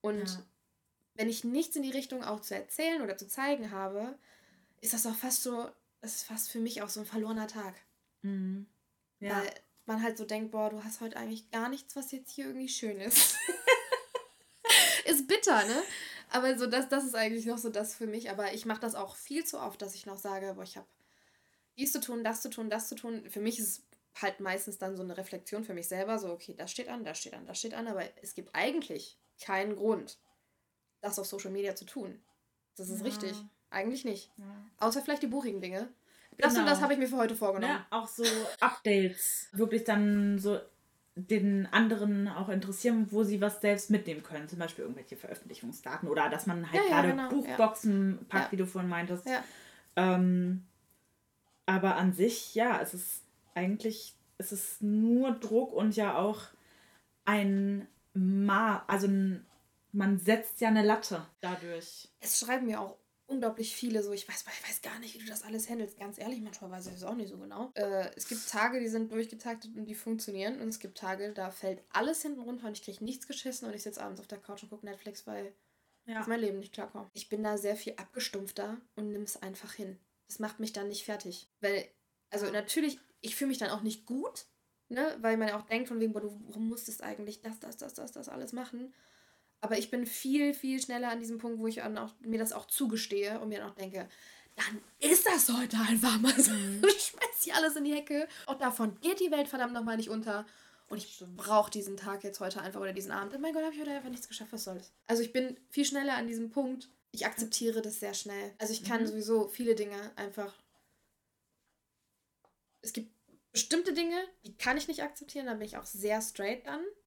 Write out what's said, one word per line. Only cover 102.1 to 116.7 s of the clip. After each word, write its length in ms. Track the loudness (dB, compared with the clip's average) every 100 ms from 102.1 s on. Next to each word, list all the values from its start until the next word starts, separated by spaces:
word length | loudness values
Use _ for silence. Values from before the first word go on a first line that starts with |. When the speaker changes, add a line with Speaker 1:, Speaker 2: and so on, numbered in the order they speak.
| -6
Speaker 1:
jetzt 160 | -8 -6
heute 220 | -6 -4
einfach 180 | -8 -4
oder 140 | -4
diesen 180 | -4 -4
Abend. 220 | -4 -4 -4
Oh 40 |
mein 140 | -2
Gott, 100 | -2
hab 100 | -2
ich 60 | -4
heute 120 | -6
einfach 180 | -6 -8
nichts 180 | -10 -10
geschafft, 240 | -12 -10
was 100 | -8
soll's? 300 | -8 -10 -12 _ 0
Also 140 | 0
ich 100 | 2
bin 240 | 0 -2 -6 _
viel 140 | 0 2
schneller 300 | 2 0 0
an 120 | -2
diesem 220 | -4 -2
Punkt. 400 | 0 -2 -4 -10 _ _
Ich 140 | -4 -4
akzeptiere 560 | -2 -4 0 2 0
das 180 | -2 -6
sehr 140 | -6
schnell. 400 | -6 -6 -6 -8 -6
Also 120 | -4
ich 100 | -4 0
kann 160 | 0
Speaker 2:
Mhm. 60 | 0
Speaker 1:
sowieso 400 | -2 2 2 2
viele 260 | 0 2 2
Dinge 360 | 2 -6 -10 -10
einfach, 360 | -8 -6 -8 -10 _ _ _ _ _ _ _ _ _ _ _ _ _ _ _ _ _ _ _ _ _ _
es 120 | -8
gibt 180 | -8 -10 _ _ _ _ -2
bestimmte 340 | 2 2 2
Dinge, 220 | 0 0 -2 -4 _ -20
die 100 | -4
kann 220 | 0 0
ich 100 | -2
nicht 140 | -6
akzeptieren, 460 | -6 -8 -10 -8 -6
da 60 | -6
bin 100 | -6
ich 120 | -10
auch 80 | -10
sehr 360 | -4 0 0
straight 460 | -2 -4 -4 -4
dann. 160 | -6